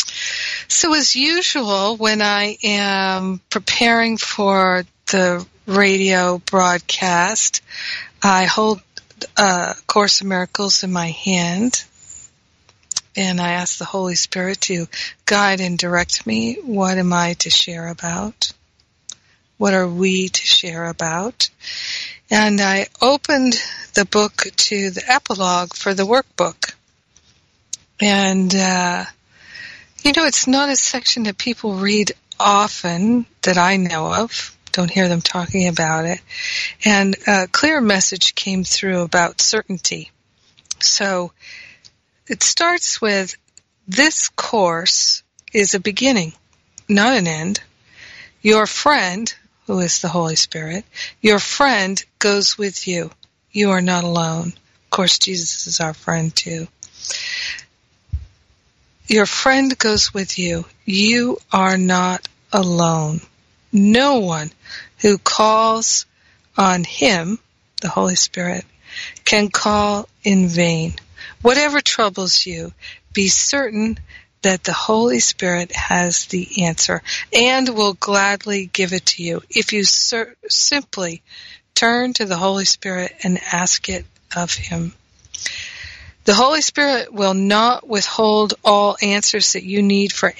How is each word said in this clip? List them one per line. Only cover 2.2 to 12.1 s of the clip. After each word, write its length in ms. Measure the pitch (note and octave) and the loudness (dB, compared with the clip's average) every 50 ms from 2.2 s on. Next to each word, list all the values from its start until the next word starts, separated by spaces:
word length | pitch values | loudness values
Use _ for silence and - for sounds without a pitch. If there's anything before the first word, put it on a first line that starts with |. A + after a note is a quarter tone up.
I 380 | G#3 G#3 G3+ G3+ G#3 G#3 G#3 - | 0 0 0 0 -2 -4 -6 -4
am 800 | - G#3 G#3 G3+ G3+ G3 G3 G3 F#3+ F#3+ F#3+ F#3+ F#3+ F#3+ F#3+ F3+ - _ | -4 -2 0 0 0 0 0 0 0 0 -2 -2 -2 -4 -6 -8 -10 _
preparing 720 | - G3+ - - - - A#3+ A#3 A#3 A3+ A3+ A3+ A3+ G#3 | -8 -6 -4 -2 0 2 2 4 4 4 2 0 -2 -4
for 680 | - - - - G3+ G3 G3 F#3+ F#3+ F#3 F3+ F3+ F3+ - _ _ _ | -6 -6 -4 0 0 2 4 4 4 4 2 0 -2 -6 _ _ _
the 400 | - - F#3+ F#3 F3+ F3 F3 F3+ - _ _ _ | -2 2 2 2 2 2 -2 -6 -10 _ _ _
radio 760 | - F#3+ G3 G3+ G3 F#3+ F#3+ F#3+ F#3+ F#3+ F#3 F3+ F3+ F3+ F3 | 0 2 4 4 4 4 2 2 2 2 2 2 2 0 -2
broadcast, 1200 | - - - F#3+ F#3 F3+ F3 F3 - - - - F#3+ F#3 F3 E3+ F3 G3 A3 - - - - - - - - - - - - - - - _ _ | -4 0 2 2 4 4 2 0 -2 -6 -4 -2 0 0 2 2 2 0 0 -2 -2 -2 -2 -4 -8 -10 -14 -12 -12 -10 -10 -12 -12 -16 _ _
I 220 | - G3 F#3+ F#3 F#3 | 2 4 4 4 4
hold 380 | E3+ - - G#3+ A3 G#3+ F#3+ - _ _ - - _ _ _ - - _ - | 2 2 2 2 0 0 -2 -6 _ _ -20 -20 _ _ _ -18 -4 _ 2
A 360 | G#3 F#3+ F3+ F3 E3+ - - - _ | 2 2 2 0 -2 -4 -6 -8 _
Course 340 | - - G#3 G#3 G3 - - | 0 2 2 4 4 2 0
in 80 | G3 G3 | 0 0
Miracles 540 | F#3+ F3+ F3+ - - - G3+ G3 - - | -2 -2 -2 -4 -4 -4 -2 0 0 0
in 100 | - F#3 | 0 -2
my 160 | F#3 F3 E3+ E3 | -2 -2 -2 -4
hand, 720 | D#3+ - - F#3+ F#3 F3+ F3 E3+ F3 F#3+ A3+ B3+ - - - - _ _ - - | -6 -4 -2 0 0 2 0 0 0 0 0 0 -2 -4 -6 -10 _ _ -20 -20